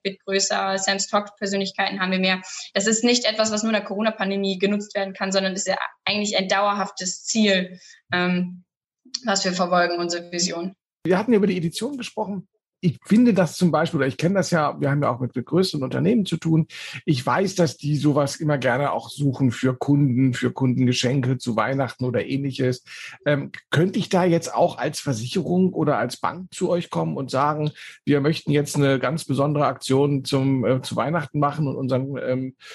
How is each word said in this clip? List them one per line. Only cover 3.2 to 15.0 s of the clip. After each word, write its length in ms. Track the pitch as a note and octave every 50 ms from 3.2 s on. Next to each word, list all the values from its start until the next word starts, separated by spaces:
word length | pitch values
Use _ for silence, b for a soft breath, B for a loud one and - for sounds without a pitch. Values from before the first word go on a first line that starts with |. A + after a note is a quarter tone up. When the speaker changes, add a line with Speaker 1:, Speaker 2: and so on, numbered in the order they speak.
| -
Speaker 1:
etwas, 260 | A3 A3 A3 A3 A3
was 120 | G#3+ G#3 A3
nur 80 | A3+
in 80 | G#3+ G3+
der 60 | G#3
Corona-Pandemie 760 | - G3 G3+ A3 A3 A3 - F#3+ G3 G3 G3 G3 G3 F#3+ F#3
genutzt 360 | G3 G3 G#3 G#3 G#3 - -
werden 180 | G3+ G3 G3 F#3+
kann, 180 | - G3 F#3+
sondern 220 | G3 F#3+ F#3+ F#3+ F#3
ist 140 | F#3+ -
ja 100 | F#3 F#3 - - - - _ -
eigentlich 320 | F#3 G3+ G#3 G#3 G3+ -
ein 100 | F#3+ F#3+
dauerhaftes 800 | F#3+ G3+ G3 G#3 G3+ G3+ G3+ F#3+ F#3+ - - F#3 F3 - - -
Ziel, 540 | - - A3 G#3+ G3+ F#3+ F3+ F3+ F3+ F3+ B B B B B B - F3+
ähm, 500 | F3+ F3+ F3+ F3+ F3+ F3+ F3+ F3+ - _ _ _ _ _ _ _ _ _ B3+ - - -
was 180 | A3 G3 G3 -
wir 100 | F#3 F3+
verfolgen, 440 | F#3 F3+ F3 F3+ F3 F3 F3 F3
unsere 340 | F3 F3 E3+ F3 E3+ E3+ -
Vision. 440 | F3+ F3 F3+ F3 E3+ E3+ E3+ F#3 - _ _ _ _ _ -
Speaker 2:
Wir 140 | D#3+ F#3
hatten 160 | F#3+ A3 B3+ A#3
über 140 | G3 G3+
die 100 | G3 F3+
Edition 400 | F3+ D#3+ E3 - - A3 C#4+ D4
gesprochen. 500 | A#3+ F#3+ - - G#3+ G#3 G3 G#3 F3+ - _ _ _ _ _ _ -
Ich 200 | F#3 D#3+ - - _
finde 300 | - G3 A#3+ B3 A#3+ F#3
das 240 | F#3+ F3 D3+ -
zum 140 | - F3+ D#3+
Beispiel, 260 | D3+ D3+ E3+ D#3+ E3+
oder 100 | C#3 C3
ich 100 | C3+ -
kenne 180 | - D3+ F3 G3
das 160 | F#3+ D#3+ -
ja, 280 | F3 D#3 D3+ C3+ - C#3+
wir 120 | C#3+ C#3
haben 100 | C#3+ D3